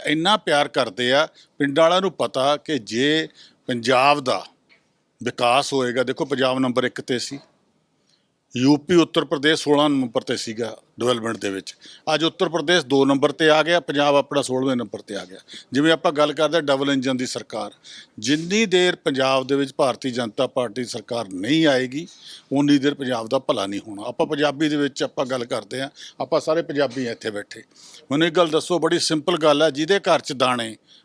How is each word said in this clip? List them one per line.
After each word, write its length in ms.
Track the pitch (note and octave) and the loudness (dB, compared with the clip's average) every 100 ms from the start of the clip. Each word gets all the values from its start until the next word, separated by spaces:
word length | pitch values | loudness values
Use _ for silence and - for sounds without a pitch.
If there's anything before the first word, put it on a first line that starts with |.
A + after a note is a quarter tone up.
| - | 0
ਇੰਨਾ 320 | D#3 F3+ G#3+ | 0 0 0
ਪਿਆਰ 300 | - D3 C#3+ | 2 0 2
ਕਰਦੇ 460 | C#3+ A2+ G2 B2 | 0 -2 -2 2
ਆ, 140 | C3+ - - - - | 2 0 -4 -12 -4
ਪਿੰਡਾਂ 260 | C#3+ C#3+ | 0 4
ਵਾਲਿਆਂ 180 | E3 F#3 | 4 4
ਨੂੰ 100 | F#3+ | 0
ਪਤਾ 460 | - A#2 C3 C3+ D3 | -2 -4 0 0 0
ਕਿ 220 | - C#3+ | -2 -6
ਜੇ 480 | G2+ A2+ C#3+ D#3 D#3+ - - _ - | -4 -2 0 0 -2 -12 -20 _ -8
ਪੰਜਾਬ 520 | B2 A#2 B2+ C#3 D3 | -4 2 4 4 2
ਦਾ 260 | B2+ G#2 - _ _ _ _ _ _ - | 0 -4 -6 _ _ _ _ _ _ -10
ਵਿਕਾਸ 500 | A2+ - A#2+ C3 - | -8 0 2 2 2
ਹੋਏਗਾ, 300 | C#3 B2 A#2+ | -2 -2 -2
ਦੇਖੋ 220 | B2+ C#3 D3 | -2 -4 -4
ਪੰਜਾਬ 340 | C3 C3 B2+ | 0 0 0
ਨੰਬਰ 240 | C3 A#2+ | 0 0
ਇੱਕ 160 | B2 - | -2 -4
'ਤੇ 200 | - B2 | -6 -6
ਸੀ, 200 | - C#3 _ _ _ _ _ _ _ _ _ _ _ A#2+ | -6 -14 _ _ _ _ _ _ _ _ _ _ _ 0
ਯੂਪੀ 380 | C3+ D3 - F3 | 2 2 4 4
ਉੱਤਰ 300 | D#3 E3+ C#3+ | 4 0 -2
ਪ੍ਰਦੇਸ਼ 360 | D3+ D3 D#3 | 0 0 2
ਸੋਲਾਂ 280 | D3 C#3+ D3+ | 2 2 4
ਨੰਬਰ 320 | C#3 B2 B2+ | 2 -2 -4
'ਤੇ 160 | B2+ A#2 | -4 -6
ਸੀਗਾ 400 | - A2 A2 A2 _ - | -6 -8 -8 -10 _ -4
ਡਿਵੈਲਪਮੈਂਟ 380 | A#2+ A#2+ A2+ G2 | -2 -2 -4 -6
ਦੇ 120 | G#2 | -6
ਵਿੱਚ, 260 | G2 - - - - - | -6 -10 -18 -20 -10 -4
ਅੱਜ 100 | D3+ | 0
ਉੱਤਰ 260 | D#3+ - F3 | 0 -2 -2
ਪ੍ਰਦੇਸ਼ 360 | E3 D3+ F3+ B2+ | 0 2 2 2
ਦੋ 200 | C3+ C3+ | 2 4
ਨੰਬਰ 240 | C#3 C#3+ | 2 0
'ਤੇ 200 | - D#3 | 2 4
ਆ 140 | D3+ | 4
ਗਿਆ, 160 | D3+ E3+ | 4 0
ਪੰਜਾਬ 360 | E3 C#3+ D3 C#3+ | 0 0 2 2
ਆਪਣਾ 260 | C3+ C#3+ | 2 -2
ਸੋਲਵੇਂ 340 | B2+ B2+ C3+ B2 | -2 -2 -2 -2
ਨੰਬਰ 240 | G#2 G#2+ | -6 -12
'ਤੇ 160 | - G2+ | -10 -12
ਆ 100 | F2+ | -12
ਗਿਆ। 120 | F#2+ - - - | -18 -20 -20 -6
ਜਿਵੇਂ 200 | C3 D#3 | 0 2
ਆਪਾਂ 200 | D#3+ F3+ | 2 2
ਗੱਲ 220 | D3 D3+ | 2 0
ਕਰਦੇ 220 | D3 D3+ E3 | 2 0 0
ਹਾਂ 60 | |
ਡਬਲ 300 | C#3+ C3+ C#3 | 0 0 0
ਇੰਜਨ 260 | C#3 B2+ B2+ | 0 -2 -4
ਦੀ 80 | B2 | -6
ਸਰਕਾਰ, 460 | A#2+ - A2 G#2 _ - - - - | -8 -10 -10 -10 _ -20 -20 -20 -8
ਜਿੰਨੀ 460 | A2 D#3 E3+ G#3 A3 | -2 -2 0 0 2
ਦੇਰ 300 | F3+ F3+ - | 2 2 0
ਪੰਜਾਬ 520 | E3 C3+ C3 C3+ B2+ | -2 0 2 0 0
ਦੇ 80 | C#3 | -2
ਵਿੱਚ 180 | C3+ - | -2 0
ਭਾਰਤੀ 340 | C#3 - C3+ | 0 0 -4
ਜਨਤਾ 360 | B2 A#2 A#2+ B2+ | -4 -4 -2 -2
ਪਾਰਟੀ 380 | C3 A#2+ A2 A#2+ | -2 -4 -6 -8
ਸਰਕਾਰ 420 | A#2 - A#2 G2 | -10 -8 -8 -8
ਨਹੀਂ 400 | F#2 A2 D#3+ D#3 | -6 0 2 4
ਆਏਗੀ, 400 | B2+ B2+ C#3 F3 - - - - | 2 0 -8 -12 -18 -20 -18 -4
ਉਨੀ 260 | C3+ C#3+ C#3+ | 0 4 4
ਦੇਰ 160 | C#3+ | 2
ਪੰਜਾਬ 340 | C#3+ B2+ A#2+ A2+ | -2 -4 -4 -2
ਦਾ 120 | C3+ | -4
ਭਲਾ 280 | - G2+ G2 | -2 -2 -2
ਨਹੀਂ 140 | G2+ A2 | -6 -10
ਹੋਣਾ। 160 | G2+ A#2 | -12 -8
ਆਪਾਂ 220 | B2 D#3 | -4 -2
ਪੰਜਾਬੀ 420 | D3+ D3 C#3 D3+ | 0 0 0 0
ਦੇ 60 | D3 | 0
ਵਿੱਚ 280 | C#3+ - | -2 -2
ਆਪਾਂ 220 | - - B2+ | -6 -4 -4
ਗੱਲ 200 | C3 A#2+ | -4 -4
ਕਰਦੇ 360 | B2+ G2 B2+ | -6 -6 -8
ਹਾਂ, 80 | C#3 - - - | -10 -12 -16 -10
ਆਪਾਂ 200 | C3+ D#3 | -2 0
ਸਾਰੇ 220 | D#3+ D#3+ | 0 -2
ਪੰਜਾਬੀ 440 | D#3+ C#3+ C3+ B2+ A#2+ | -2 -2 -2 -2 -6
ਹਾਂ 60 | |
ਇੱਥੇ 200 | A2 A2 | -6 -8
ਬੈਠੇ। 320 | G2+ - A2 - _ - - - | -8 -10 -16 -20 _ -20 -16 -4
ਮੈਨੂੰ 160 | C#3+ E3+ | 0 2
ਇੱਕ 80 | E3 | 2
ਗੱਲ 120 | E3 | 2
ਦੱਸੋ, 320 | D3+ - E3+ | 0 0 -2
ਬੜੀ 200 | D#3 E3+ | 0 0
ਸਿੰਪਲ 380 | - D#3 E3 E3+ | 0 -2 -2 2
ਗੱਲ 240 | D#3 C#3+ | 4 4
ਹੈ, 80 | D#3 | 2
ਜਿਹਦੇ 300 | C#3 D#3+ G3 | 0 0 0
ਘਰ 200 | F#3+ D3+ | 2 0
'ਚ 140 | - | 0
ਦਾਣੇ, 420 | C3 C3 B2 A2+ G#2 _ _ | -2 0 0 -4 -10 _ _